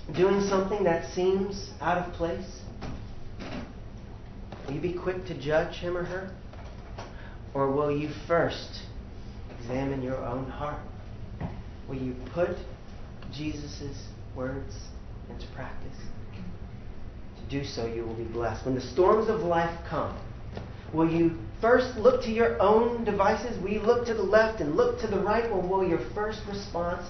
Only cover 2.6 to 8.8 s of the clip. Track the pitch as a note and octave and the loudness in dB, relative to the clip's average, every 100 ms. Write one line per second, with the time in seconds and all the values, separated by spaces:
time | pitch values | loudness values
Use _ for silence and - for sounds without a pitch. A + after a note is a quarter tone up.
2.6 | - - - - - - - - - - | -12 -8 -8 -8 -8 -8 -8 -8 -8 -8
3.6 | - - - - - - - - - - | -8 -10 -12 -12 -12 -12 -12 -12 -10 -10
4.6 | C3+ D3 F3 F3 F3+ F#3 - C#3+ C#3 D#3 | -6 -4 -2 -2 -2 -4 -4 -4 2 2
5.6 | F3 - F3 F3 E3+ F#3 G3 - - - | 2 -2 -4 -2 -2 -4 -6 -10 -12 -12
6.6 | - - - - - - - - - C#3 | -12 -12 -12 -10 -10 -12 -12 -12 -4 0
7.6 | C3+ C#3 D3 D3 D3+ - - E3+ B2+ - | 2 4 2 2 -2 -4 2 4 4 0
8.6 | - - | -8 -10